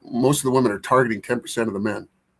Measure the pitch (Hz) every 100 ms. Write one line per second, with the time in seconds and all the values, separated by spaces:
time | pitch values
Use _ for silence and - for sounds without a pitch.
0 | - 120 127 143 135 131 123 101 - 131
1 | 123 107 - 120 - - 113 98 107 101
2 | 104 _ _